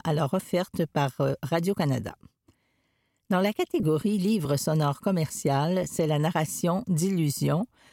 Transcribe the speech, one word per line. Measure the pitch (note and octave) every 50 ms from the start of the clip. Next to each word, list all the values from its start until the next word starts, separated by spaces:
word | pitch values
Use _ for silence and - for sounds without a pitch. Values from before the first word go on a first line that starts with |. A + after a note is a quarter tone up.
| -
alors | - D3+ D3 D3+ C3+ -
offerte | F#3 - - - F3 F#3 - - - E3+
par, | D3+ - D#3 C#3 C#3 - -
euh, | C#3+ C#3 C#3 -
Radio-Canada. | - C3 E3 E3+ E3+ F#3+ G3+ - F3 C#3+ C3+ - - - - - - - _ _ _ _ _ _ _ _ _ _ _ _ _ _ _ _ _ _ _ -
Dans | F#3+ F3+
la | F#3+ G3+ G#3+
catégorie | - F4+ - - E4+ G#3 D#3 D#3 D3+ - G#3 G#3 G#3
livre | F3+ G3+ A3+ G#3 D3+ C3+ C#3+ C#3
sonore | - - D#3 D#3 D3+ C#3+ C#3 -
commercial, | - G3+ F#3+ F3 D#3+ - - - - D3+ C#3 C#3 C#3+ E3 F#3 F#3 F3+ -
c'est | - - E3+
la | D3+ D3+ D3
narration | D3+ D#3+ F3+ D#3+ D#3 - - - - F3 E3+ F#3+ B3 -
d'Illusion, | F#3+ D3+ E3 G3 G3 F3 D#3+ D3 C3+ - C#3+ C#3 C#3+ D#3+ A3 - _ _ - -